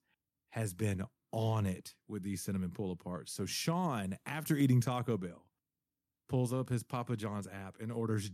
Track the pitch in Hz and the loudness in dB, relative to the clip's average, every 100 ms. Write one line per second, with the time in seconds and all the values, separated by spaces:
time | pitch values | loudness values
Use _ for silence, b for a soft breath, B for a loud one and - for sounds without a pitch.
0 | _ _ _ _ _ 117 110 90 110 92 | _ _ _ _ _ -4 -4 0 0 0
1 | - _ _ 110 113 110 98 90 - - | -4 _ _ 0 2 4 2 0 -6 -18
2 | - 104 98 95 - 95 90 87 95 87 | -10 -6 -4 -4 -2 -2 -2 -2 -4 -4
3 | 87 87 - - 92 - - 170 180 120 | -6 -8 -8 -6 -4 -2 0 2 2 0
4 | 95 98 - 147 151 143 139 127 117 123 | -2 -4 -6 -4 0 4 8 8 6 0
5 | 117 107 90 - - _ _ _ _ _ | 0 -2 -2 -10 -20 _ _ _ _ _
6 | _ _ - 127 123 127 123 120 - 123 | _ _ -2 0 2 0 0 -2 -2 -4
7 | 120 113 107 104 92 98 95 - 113 117 | -2 -2 -2 -4 -6 -8 -12 -8 -6 0
8 | 113 107 101 | 2 2 0